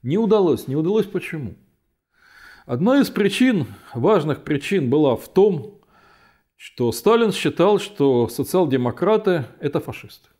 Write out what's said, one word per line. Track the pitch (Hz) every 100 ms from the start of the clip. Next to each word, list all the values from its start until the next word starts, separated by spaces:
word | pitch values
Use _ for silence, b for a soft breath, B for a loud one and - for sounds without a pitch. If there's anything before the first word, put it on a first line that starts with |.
Не | 120 180
удалось. | 226 214 180 123 -
Не | 139
удалось | 160 214 196
почему? | 185 - 160 120 - _ _ _ _ _ B B B B B B
Одна | 123 190 277
из | 254
причин, | - 202 190 254 214 113 101 B
важных | 120 143 208 151 139
причин | - 147 - 196 131
была | 139 147 117
в | -
том, | - 208 170 110 - b b b b b b b _
что | - - 120
Сталин | 110 - 233 226
считал, | 190 160 139 180 208
что | 202 - 139 123 117
социал-демократы — | - - 185 165 127 123 117 190 220 214 175 117 -
это | 147 147
фашисты. | - 113 - - _ _